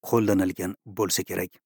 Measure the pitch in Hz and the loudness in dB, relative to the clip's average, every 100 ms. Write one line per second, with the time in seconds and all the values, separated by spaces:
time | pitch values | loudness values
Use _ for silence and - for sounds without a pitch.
0 | - 117 104 95 92 87 92 104 - 95 | 2 2 4 2 2 -2 -6 -6 -12 -4
1 | 98 - 92 92 92 _ | -2 -2 -4 -4 -6 _